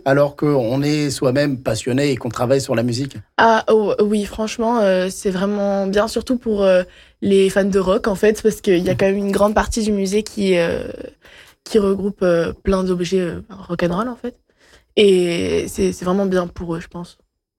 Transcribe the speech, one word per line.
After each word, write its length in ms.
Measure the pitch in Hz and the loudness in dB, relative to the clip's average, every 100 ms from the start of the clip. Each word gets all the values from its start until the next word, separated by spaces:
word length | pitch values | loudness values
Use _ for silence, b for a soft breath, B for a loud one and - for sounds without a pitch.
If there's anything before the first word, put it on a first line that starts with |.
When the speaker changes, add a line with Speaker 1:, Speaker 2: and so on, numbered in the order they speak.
| 139 | 2
Speaker 1:
alors 300 | 139 143 143 | 2 2 0
qu'on 480 | 151 139 113 135 | 0 2 0 0
est 260 | 143 151 143 | 0 0 -2
soi-même 480 | 123 135 131 147 127 | 0 0 2 0 -2
passionné 540 | 127 110 - 131 147 | -4 -4 -2 0 0
et 60 | 127 | -2
qu'on 120 | 123 | -4
travaille 320 | 113 123 139 | -4 0 0
sur 140 | 131 117 | 0 -2
la 80 | |
musique. 340 | 123 120 143 - - - | 0 -2 -6 -10 -10 0
Speaker 2:
Ah, 280 | 226 226 - | 2 4 2
oh, 240 | 220 202 - | 2 2 0
oui, 260 | 208 214 202 | 0 0 -2
franchement, 520 | - 220 - 226 240 | -6 -6 -4 -2 2
euh, 300 | 202 185 185 | 2 2 0
c'est 220 | 185 202 | -4 -4
vraiment 560 | 185 196 208 202 196 196 | -2 -2 -2 -2 -2 0
bien, 200 | 202 220 | 0 0
surtout 300 | 233 220 247 | -2 -4 -4
pour, 240 | 233 208 | -2 0
euh, 220 | 196 185 180 b b b | 4 2 0 b b b
les 260 | 202 196 190 | 2 4 4
fans 140 | 196 | 2
de 160 | 196 196 | 0 2
rock, 260 | 185 185 214 | 2 0 0
en 80 | |
fait, 300 | 185 214 214 | 0 2 2
parce 180 | 220 202 | 0 0
qu'il 220 | - 175 | 2 2
y 80 | 180 | 2
a 40 | - | 0
quand 120 | 196 | 0
même 100 | 196 | 0
une 140 | 202 | 0
grande 240 | 196 208 214 | 2 2 2
partie 260 | 202 233 | -2 -2
du 100 | 214 | -2
musée 300 | 208 190 208 | 0 0 -2
qui, 340 | 214 - 196 175 | -2 -2 0 2
euh, 280 | 170 - - - - - B B B B | 0 -2 -8 -12 -16 -18 B B B B
qui 160 | - 220 | -2 2
regroupe, 420 | 196 196 202 - | 2 0 -2 -2
euh, 320 | 185 170 165 - | 0 2 0 -4
plein 220 | - 190 | -2 0
d'objets, 360 | 185 180 170 190 | 0 -2 -2 -2
euh, 220 | 175 175 - 196 185 | -2 -6 -12 -18 -10
rock'n'roll, 400 | 170 175 175 247 | -2 -2 -2 -4
en 80 | 233 | -8
fait. 200 | 247 - _ b b b b - | -12 -14 _ b b b b 4
Et 720 | 202 185 175 170 185 165 - | 4 6 2 -2 -2 -2 -2
c'est, 260 | - 190 | -2 -2
c'est 120 | 185 180 | -2 -2
vraiment 220 | 196 196 | 0 0
bien 180 | 185 175 | 0 -2
pour 300 | - 170 165 | -6 -8 -8
eux, 40 | |
je 100 | - | -10
pense. 280 | 175 180 - _ _ _ | -14 -16 -18 _ _ _